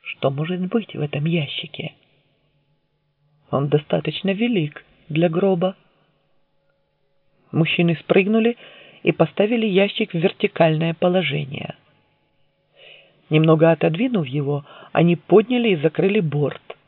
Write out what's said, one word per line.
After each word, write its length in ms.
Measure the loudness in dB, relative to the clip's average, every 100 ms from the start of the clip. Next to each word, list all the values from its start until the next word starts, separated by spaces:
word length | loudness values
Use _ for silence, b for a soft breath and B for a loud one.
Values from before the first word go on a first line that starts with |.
Что 300 | -16 -4 -4
может 280 | -4 -6 -4 -2
быть 280 | -4 -6 -8
в 60 |
этом 240 | -6 -4 -2
ящике? 680 | -2 -4 -10 -12 -12 -14 -14 _ _ _ _ _ _ _ _ _ _ _ _ _ _ _
Он 180 | -4 0
достаточно 600 | -2 0 -4 -4 -6 -4
велик 520 | -2 -2 -2 -4 -8 _ _ _
для 220 | -2 0
гроба. 460 | 2 0 2 -2 -4 _ _ _ _ _ _ _ _ _ _ _ _ _ _ _ _ _
Мужчины 440 | -2 0 2 0 0
спрыгнули 580 | 0 2 2 2 0 -2 B B B B
и 80 | -4
поставили 560 | 0 -2 0 -2 0 0
ящик 460 | 0 0 -2 -4
в 40 | -2
вертикальное 760 | -2 -2 -4 2 2 2 -2 0
положение. 800 | 0 0 -2 -6 -8 -10 -12 -16 _ _ _ _ _ _ _ _ _ B B B B B _
Немного 400 | 2 4 6 6
отодвинув 540 | 4 0 0 -2 -2 -4
его, 400 | -4 -4 -4 B B B
они 220 | 2 2 2
подняли 540 | _ 4 4 0 0
и 60 | 0
закрыли 440 | 0 0 0 0
борт 580 | 0 -2 -2 -4 _ -20